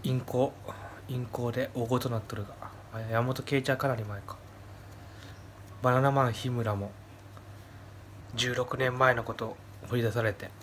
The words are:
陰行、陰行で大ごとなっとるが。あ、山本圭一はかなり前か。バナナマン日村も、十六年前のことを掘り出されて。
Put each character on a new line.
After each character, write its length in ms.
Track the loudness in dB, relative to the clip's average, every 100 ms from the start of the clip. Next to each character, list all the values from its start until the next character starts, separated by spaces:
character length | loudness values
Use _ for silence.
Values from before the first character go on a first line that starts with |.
陰 160 | 2 0
行、 320 | 2 2 2 2 -10 -10 -10 -14 -4
陰 180 | -4 -4
行 200 | -2 0
で 180 | 0 -2 -2
大 100 | 2
ご 140 | 2
と 100 | 2
な 80 | -2
っ 60 | -2
と 80 | -6
る 80 |
が。 120 | -8 -10 -12 -12 -10
あ、 60 | -8
山 260 | 0 2 4
本 160 | 0
圭 140 | 2 2
一 120 | 4
は 80 | 2
か 100 | 2
な 80 | 0
り 80 |
前 160 | -2 -6
か。 140 | -8 -12 -14 -16 -16 -14 -14 -14 -14 -14 -14 -14 -16 -16 -16 0
バ 80 | 4
ナ 100 | 6
ナ 100 | 6
マ 180 | 6 4
ン 40 |
日 160 | 2 0
村 240 | 0 2
も、 160 | 0 -2 -8 -18 -18 -16 -16 -16 -16 -16 -16 -16 -16 -16 -16 -10
十 220 | -2 2 2
六 220 | 2 4
年 200 | 2 6
前 160 | 8
の 100 | 8
こ 120 | 2 -2
と 100 | -4
を 100 | -6 -14 -14 0
掘 80 | 2
り 40 |
出 100 | 4
さ 120 | 4
れ 100 | 2
て。 160 | 0 -6 -12